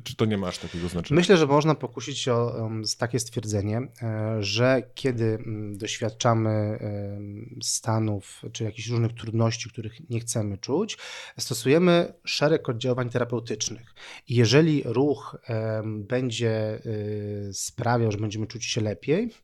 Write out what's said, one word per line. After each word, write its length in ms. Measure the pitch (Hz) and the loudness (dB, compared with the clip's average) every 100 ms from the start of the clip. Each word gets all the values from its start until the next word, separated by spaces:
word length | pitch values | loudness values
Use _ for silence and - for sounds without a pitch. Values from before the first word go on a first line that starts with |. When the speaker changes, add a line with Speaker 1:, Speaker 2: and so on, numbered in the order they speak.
Speaker 1:
czy 120 | - - | -4 -2
to 100 | 110 | 0
nie 120 | 101 | 0
ma 100 | 90 | -2
aż 100 | - | -6
takiego 320 | 85 87 87 | -8 -6 -4
znaczenia? 300 | - - 156 | -4 2 4
Speaker 2:
Myślę, 180 | 180 180 | 8 6
że 100 | 143 | 8
można 280 | 147 156 143 | 6 4 2
pokusić 440 | 123 - 147 131 | -2 -8 -8 -4
się 140 | 131 | 0
o, 320 | 117 120 127 110 | 2 0 -2 -4
em, 160 | 110 | -4
s-, 160 | 107 - | -4 -2
takie 220 | 117 120 | -2 -2
stwierdzenie, 600 | - 117 107 104 104 113 127 - | -4 -6 -2 0 0 -2 -4 -6
e, 360 | 113 110 107 113 | -6 -2 -2 -2
że 440 | 98 110 127 131 110 | 0 2 4 2 0
kiedy, 300 | - 131 120 113 | -4 -2 2 0
mm, 520 | 110 127 107 104 101 | 0 -4 -6 -6 -6
doświadczamy, 720 | 107 - 107 113 120 113 110 | -6 -4 -4 0 2 4 4
em, 1120 | 107 104 107 104 101 101 101 101 104 120 120 | 2 0 -2 -6 -6 -6 -8 -10 -12 -12 -8
stanów 720 | 113 - 117 113 110 101 - - 117 | -6 -4 0 2 2 -2 -6 -14 -12
czy 120 | 117 | -6
jakichś 260 | 110 113 110 | -6 -6 -2
różnych 240 | 117 117 | 0 0
trudności, 560 | 117 113 113 113 113 113 | -2 -4 0 2 0 -6
których 400 | - 107 - - | -10 -12 -12 -6
nie 100 | 117 | -6
chcemy 380 | 117 117 104 95 | -2 -2 -2 -4
czuć, 400 | - 151 220 - - - - - | -2 0 -2 -6 -12 -14 -14 -8
stosujemy 760 | - 123 131 160 180 170 - - - | -6 -2 4 6 6 6 2 -4 -6
szereg 440 | - 151 160 135 | 0 2 2 0
oddziaływań 400 | 113 127 123 120 | -2 0 0 0
terapeutycznych. 840 | 120 117 120 117 107 - - - - - - - | -2 -2 -2 -4 -6 -6 -8 -16 -20 -18 -14 0
I 80 | 117 | 4
jeżeli 480 | 110 139 165 147 120 | 8 8 6 4 2
ruch, 520 | 117 147 - - - - | 2 2 0 -6 -12 -6
em, 560 | 110 110 110 110 107 | -4 -2 -2 -4 -6
będzie, 760 | 101 123 127 110 113 110 107 107 117 | -2 -2 -2 0 0 0 -2 -4 -6
y, 640 | 107 104 107 104 104 101 | -6 -4 -4 -6 -6 -8
sprawiał, 580 | - - - 117 120 113 | -8 -8 -2 2 4 4
że 60 | 104 | 2
będziemy 300 | 107 107 107 | -2 -2 -6
czuć 180 | 113 - | -6 -4
się 160 | 117 | 0
lepiej 480 | 107 98 135 175 233 - | 0 -2 0 0 0 -6